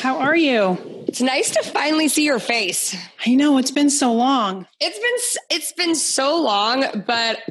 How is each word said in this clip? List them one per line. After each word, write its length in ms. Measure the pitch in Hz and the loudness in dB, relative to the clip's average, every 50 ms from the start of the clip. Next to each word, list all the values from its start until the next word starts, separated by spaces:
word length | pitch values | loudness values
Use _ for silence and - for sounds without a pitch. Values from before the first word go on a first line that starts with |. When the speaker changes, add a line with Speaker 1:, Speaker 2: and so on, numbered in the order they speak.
Speaker 1:
How 160 | - 254 262 311 | -2 -2 -2 0
are 180 | 277 277 311 | 0 2 2
you? 720 | 339 330 285 254 226 202 190 185 170 - - - - - - | 4 4 4 4 2 2 2 0 -2 -4 -10 -14 -10 -6 -6
Speaker 2:
It's 140 | - - | -4 0
nice 300 | 247 262 262 - 453 - | 0 0 2 0 0 0
to 120 | - 640 - | 0 0 -2
finally 460 | - - - - 294 311 311 311 294 | 0 -2 -2 0 0 2 2 2 2
see 160 | - 302 302 | 2 2 2
your 120 | 294 285 226 | 2 2 0
face. 560 | - - 240 233 214 175 170 - - - - 180 175 - - - - | 0 -2 -2 -2 -2 -2 -4 -4 -4 -6 -6 -8 -12 -16 -14 -6 0
Speaker 1:
I 80 | 226 247 | 2 4
know, 240 | 262 285 302 285 262 | 4 6 6 4 4
it's 140 | 254 262 | 2 0
been 180 | 269 294 294 285 | 0 2 2 2
so 220 | 277 - 285 247 | 2 2 2 2
long. 560 | 233 226 240 262 277 262 220 196 185 196 180 - _ - | 2 2 2 2 2 2 0 0 -4 -6 -10 -14 _ -6
Speaker 2:
It's 180 | - 349 339 427 | -6 -6 -4 -4
been 140 | 427 480 480 | -4 -2 -2
s-, 240 | 494 480 - - - - - | -2 -2 -4 -6 -6 -6 -4
it's 220 | 311 349 311 - | -4 -4 -4 -6
been 240 | - - 359 339 330 | -6 -4 -2 -2 0
so 420 | 294 - - - - 269 277 302 339 | 0 -2 -2 -2 0 0 0 0 0
long, 420 | 311 240 208 202 208 220 240 262 269 - - 214 180 - | 0 0 0 0 0 0 0 0 -2 -2 -4 -4 -4 -2
but 320 | 240 233 233 226 220 220 - - | -2 0 0 -2 -4 -4 -6 -4